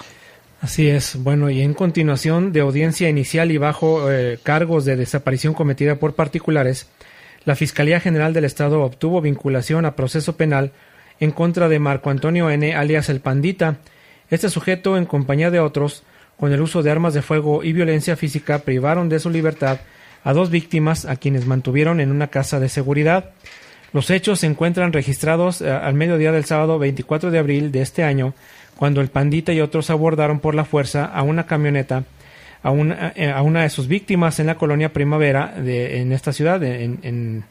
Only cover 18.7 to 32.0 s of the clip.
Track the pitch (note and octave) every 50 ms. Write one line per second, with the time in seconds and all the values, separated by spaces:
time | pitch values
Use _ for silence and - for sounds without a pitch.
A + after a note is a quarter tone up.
18.7 | C3 B2+ B2+ D3 D#3+ F3+ F3 E3 D#3 D#3 - F3 E3 E3 D#3 D#3+ D3+ - C#3+ C3+
19.7 | C3+ C3 - - - - - - - - _ C3+ C#3 D#3+ F#3 F3 E3 E3+ D#3+ -
20.7 | - D#3+ D3+ D#3 D#3+ D#3 - D3+ C3+ C3 - C#3 C#3 C3 A#2+ C3 C3 C3 B2+ C3
21.7 | B2+ C#3+ D3+ E3 E3+ E3 C#3+ C3+ C#3 D3 D3+ C#3+ - C3+ C3+ - D3 C#3 C3 C3+
22.7 | - D3 C3+ C3+ C#3+ D3 D3+ D#3+ E3+ F#3+ F3+ - - _ - - - - - -
23.7 | - - - - - D3 C3 - F#3 F#3 F3+ G#3+ G3+ E3+ E3+ D#3 D3 - D#3+ F3
24.7 | F3 F#3 F3+ F3 D#3 D3 B2+ C#3 C3+ - - D3+ E3 E3 F3 F#3 F3 - - -
25.7 | C3 - - C#3+ C3+ C#3+ D#3+ E3+ F3 D#3 D#3 D#3 D#3+ D#3 D3 - E3 D3+ D#3 D#3+
26.7 | D#3+ D#3 C#3 C#3 C#3 B2+ B2 - D#3 D#3+ F#3 F3+ E3 E3 D3+ C#3+ C#3+ C#3+ D3+ D3+
27.7 | C3+ C3 C3 - - - E3 D3+ C#3 C3+ B2+ C3 C#3 - - - - - - -
28.7 | _ - C#3+ C#3+ C#3+ C#3 C#3 C3 - C#3 C#3 D3 D3 E3 D#3+ - E3+ D#3 D3+ D3
29.7 | - D#3+ D3+ - D#3+ D3+ D#3 E3 D#3+ D3+ D3+ D3 D3+ C#3+ - D#3 D3 D3+ D3+ -
30.7 | - D3 C#3 C3 - C#3+ D3 - - D#3+ C#3 D3 D#3 E3 E3 - E3+ D3+ D3 D3
31.7 | C#3+ C#3 C3 - B2+ C3